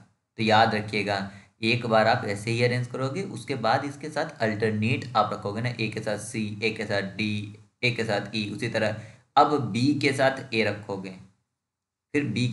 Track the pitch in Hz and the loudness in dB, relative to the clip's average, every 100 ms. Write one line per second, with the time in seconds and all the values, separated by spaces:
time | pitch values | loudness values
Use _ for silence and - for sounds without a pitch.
0 | - _ _ - 113 107 113 107 101 107 | -20 _ _ 0 6 8 6 4 -2 -2
1 | 98 98 98 - - _ 113 120 117 110 | 0 -2 -4 -12 -20 _ 0 0 4 6
2 | 110 - 104 101 113 117 120 123 - 127 | 6 4 0 -4 -2 2 2 2 -2 -4
3 | 131 98 - - - 127 113 135 143 - | -4 -4 -6 -8 -8 -2 2 2 0 -8
4 | 151 143 160 - 110 104 113 107 110 143 | -6 -4 -6 -2 -2 0 0 0 0 -2
5 | - - 104 101 104 104 120 120 107 107 | 0 0 0 -2 -4 -4 -4 -2 -4 -4
6 | 110 104 - 110 107 104 113 110 107 101 | -4 -4 -4 -6 -4 -2 -4 -2 -2 -2
7 | 95 92 107 104 104 - _ _ 123 113 | -2 -4 -4 -4 -8 -14 _ _ -2 -2
8 | 110 101 98 110 104 107 113 113 107 104 | -2 -2 -2 -4 -4 -4 -4 0 -2 -2
9 | - - _ - 147 147 117 104 135 147 | -10 -20 _ 4 4 4 0 0 2 2
10 | 143 127 135 131 - 110 104 101 - 98 | 0 4 2 2 -2 0 0 -2 -6 -8
11 | 95 90 - _ _ _ _ _ _ _ | -10 -14 -20 _ _ _ _ _ _ _
12 | _ 147 127 113 123 | _ -2 -2 0 -2